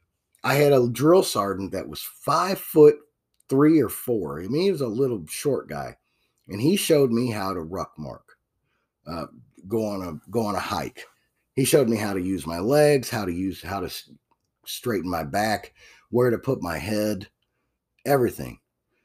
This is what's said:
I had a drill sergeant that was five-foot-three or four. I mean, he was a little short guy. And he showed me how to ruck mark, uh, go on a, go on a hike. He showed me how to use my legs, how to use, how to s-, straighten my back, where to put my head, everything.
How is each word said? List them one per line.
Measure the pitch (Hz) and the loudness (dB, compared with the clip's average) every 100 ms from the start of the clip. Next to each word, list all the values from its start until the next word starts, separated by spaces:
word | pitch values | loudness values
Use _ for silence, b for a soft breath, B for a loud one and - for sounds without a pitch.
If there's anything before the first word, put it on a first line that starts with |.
| _ _ _ _ | _ _ _ _
I | - | 0
had | 135 147 | 4 6
a | 139 123 | 6 4
drill | 120 151 185 | 2 4 6
sergeant | 185 139 101 95 95 | 4 0 -2 -4 -6
that | 92 78 | -8 -8
was | 73 | -12
five-foot-three | - - - 156 185 185 - 160 147 113 _ _ _ _ - 135 151 160 | -14 -8 -2 0 0 -4 0 8 8 8 _ _ _ _ -2 4 6 6
or | 104 | 2
four. | - - 120 78 71 | -2 -4 -4 -4 -8
I | 92 | -6
mean, | 143 | -2
he | 196 | -2
was | 170 | -2
a | 123 | -4
little | 107 135 113 78 | -2 -2 -2 -8
short | - 147 123 - | -6 -4 -4 -4
guy. | 73 64 - _ _ _ _ - | -10 -10 -14 _ _ _ _ -12
And | 104 | -2
he | 135 202 | 0 2
showed | - 151 135 | 2 4 4
me | 113 123 | 2 -2
how | 104 95 | -4 -4
to | 90 | -6
ruck | 80 92 78 - | -6 -8 -8 -10
mark, | 71 57 _ _ _ _ _ _ _ _ - | -14 -14 _ _ _ _ _ _ _ _ -14
uh, | 82 78 60 60 _ 95 | -12 -12 -14 _ _ -6
go | 113 | -4
on | 107 98 | -4 -6
a, | 90 76 - | -8 -12 -6
go | 113 104 | -4 -2
on | |
a | 95 | -4
hike. | - 95 65 - - _ _ _ _ - | -4 -6 -6 -10 -20 _ _ _ _ -2
He | |
showed | 131 156 120 | 2 4 4
me | 113 | 0
how | 107 | -2
to | 95 | -4
use | 90 95 76 | -4 -4 -6
my | 85 | -4
legs, | 101 147 147 147 117 | 2 4 4 4 0
how | 117 | -6
to | 98 | -4
use, | 87 95 87 | -4 -6 -6
how | 87 98 | -8 -8
to | 85 | -8
s-, | - - - _ _ _ _ | -10 -16 -20 _ _ _ _
straighten | - - 123 101 85 | -14 -8 -4 -4 -2
my | 85 | -4
back, | 76 95 110 101 - b b b b | -4 -2 -2 -2 -6 b b b b
where | 117 123 | 2 2
to | 113 | 0
put | - 117 | -2 -4
my | 90 78 | -4 -8
head, | 85 107 107 101 101 _ _ _ _ _ _ _ | -4 -2 -2 -4 -10 _ _ _ _ _ _ _
everything. | - 139 117 - 65 53 _ _ _ _ | -2 0 0 -2 -12 -14 _ _ _ _